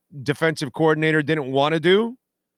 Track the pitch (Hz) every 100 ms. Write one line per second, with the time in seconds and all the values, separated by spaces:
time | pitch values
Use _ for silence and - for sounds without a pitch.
0 | _ 143 123 139 160 156 135 - 160 156
1 | 160 156 147 156 131 135 143 160 160 196
2 | 233 254 _ _ _